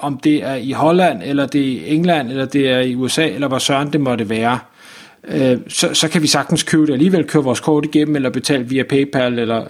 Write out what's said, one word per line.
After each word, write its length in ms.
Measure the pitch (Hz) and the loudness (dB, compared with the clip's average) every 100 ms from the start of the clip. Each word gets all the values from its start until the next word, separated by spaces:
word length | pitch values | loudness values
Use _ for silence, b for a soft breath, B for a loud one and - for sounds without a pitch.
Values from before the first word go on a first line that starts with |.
om 180 | 143 131 | -6 -2
det 260 | 156 147 | 0 0
er 100 | 113 | -2
i 180 | 135 127 | -6 -6
Holland, 500 | 123 151 180 175 117 | 0 2 4 2 0
eller 220 | 104 139 139 | -4 -2 0
det 140 | 147 | 0
er 60 | 135 | 0
i 280 | 123 87 | -2 -2
England, 360 | 156 175 160 120 | 0 2 0 -2
eller 140 | 135 | -4
det 260 | 131 143 135 | -2 0 2
er 100 | 127 | 2
i 140 | 127 | 0
U 140 | 123 127 | -2 -2
S 100 | - | 0
A, 100 | 160 | -2
eller 200 | - 143 | -2 -2
hvor 100 | 127 | -2
søren 340 | - 139 143 | 0 0 0
det 80 | 151 | 0
måtte 280 | 131 117 104 | 0 -2 -2
være. 300 | 110 117 123 - B B B B B - | 0 0 -2 -6 B B B B B -6
Øh, 300 | 151 131 123 - | 0 2 0 -2
så, 260 | - 170 | -4 -2
så 140 | 147 156 | 0 0
kan 140 | 180 | 2
vi 40 | 151 | 2
sagtens 360 | 143 131 170 | 0 0 -2
købe 240 | - 160 151 | 2 2 2
det 60 | |
alligevel, 320 | 131 185 185 | 4 4 2
køre 200 | - 156 | 2 0
vores 160 | 131 117 | 2 0
kort 240 | - 151 | 2 0
igennem, 320 | 151 156 151 143 | 2 0 2 0
eller 140 | 131 | -2
betale 380 | 123 - 139 120 | -2 -2 -2 0
via 140 | 131 | -2
PayPal, 560 | 123 139 139 135 123 120 | 0 0 0 0 0 0
eller, 260 | 113 113 | -2 -2